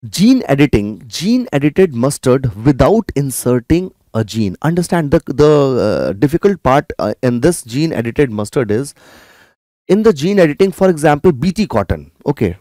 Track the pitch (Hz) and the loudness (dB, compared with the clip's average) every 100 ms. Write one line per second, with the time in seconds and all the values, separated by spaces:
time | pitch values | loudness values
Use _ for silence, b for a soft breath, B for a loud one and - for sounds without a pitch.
0 | 113 - 208 262 - 139 143 117 101 107 | -12 0 2 2 0 0 2 2 -2 -8
1 | 131 - 185 247 240 143 147 143 185 120 | -14 -8 -2 -2 -2 -2 -2 2 0 2
2 | 131 - 131 127 131 101 117 131 135 214 | -2 -2 0 0 0 -2 0 2 2 2
3 | - - 139 123 - 123 117 160 185 _ | 0 -4 -4 -4 -2 -2 0 -2 -2 _
4 | _ 110 107 107 104 90 147 170 175 175 | _ -4 -4 -2 -4 -2 -2 -2 -2 -2
5 | 147 165 - 120 151 151 139 123 101 82 | 0 0 -2 2 4 4 2 0 0 0
6 | 65 98 143 165 202 196 - 135 147 - | -2 -2 -2 0 -2 0 2 0 0 -6
7 | - - 127 120 139 175 - 120 160 131 | -6 -2 -2 0 0 -2 -6 -4 -4 -4
8 | 117 113 139 107 104 - 113 107 139 - | -6 -2 -2 -2 -6 -4 -2 -2 -4 -14
9 | b b b b b b _ _ _ 190 | b b b b b b _ _ _ 2
10 | 220 160 156 202 165 147 196 - 190 165 | 2 2 0 2 2 2 -2 2 0 2
11 | 156 147 185 131 160 185 214 110 98 82 | 2 2 2 2 -2 -2 -2 -2 -2 -6
12 | 71 _ - 143 101 90 | -8 _ -6 -2 -2 -4